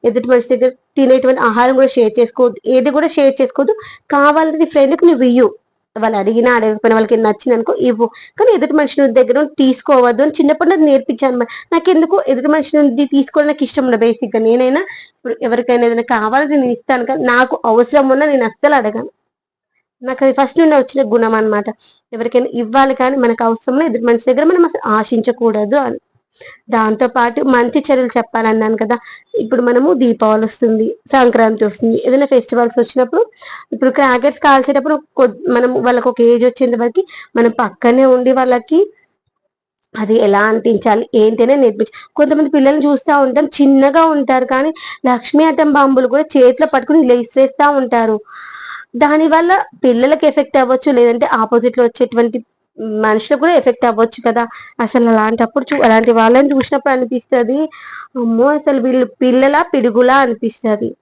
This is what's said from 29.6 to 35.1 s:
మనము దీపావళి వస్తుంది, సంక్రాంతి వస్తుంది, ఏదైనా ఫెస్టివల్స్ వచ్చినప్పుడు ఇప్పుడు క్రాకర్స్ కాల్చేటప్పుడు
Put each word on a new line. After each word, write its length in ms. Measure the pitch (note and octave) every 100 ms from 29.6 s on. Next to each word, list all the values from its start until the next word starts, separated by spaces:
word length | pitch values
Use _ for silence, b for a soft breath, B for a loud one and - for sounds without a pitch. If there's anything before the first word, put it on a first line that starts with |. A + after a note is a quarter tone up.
మనము 260 | A#3+ B3 C#4+
దీపావళి 500 | D4 A#3+ A3+ A3 G#3+
వస్తుంది, 420 | A3 - A#3 A3 A3+ - _
సంక్రాంతి 540 | C4+ B3 A#3 A3+ A3
వస్తుంది, 320 | G#3+ G3+ A3+ A3+
ఏదైనా 220 | - C4 C#4
ఫెస్టివల్స్ 500 | C4 A#3 A#3 A#3 A#3+
వచ్చినప్పుడు 440 | A#3 C4 B3 E4+ A4+ B B B B
ఇప్పుడు 180 | - C4
క్రాకర్స్ 480 | C4 C4+ B3 C#4 C#4+
కాల్చేటప్పుడు 580 | D4 C4+ C4 C#4 C#4 D4 _